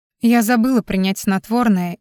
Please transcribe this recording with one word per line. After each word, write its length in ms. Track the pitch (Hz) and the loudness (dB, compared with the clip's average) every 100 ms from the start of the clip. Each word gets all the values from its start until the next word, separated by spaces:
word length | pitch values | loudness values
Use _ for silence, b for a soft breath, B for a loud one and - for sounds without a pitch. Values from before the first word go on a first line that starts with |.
| _ _ | _ _
Я 220 | 233 240 | 2 2
забыла 400 | 214 247 254 254 | 2 0 2 0
принять 360 | - 190 190 196 | -2 -2 -2 -2
снотворное, 800 | - 190 - 233 233 185 175 170 | -2 -4 -2 -2 0 0 -2 -8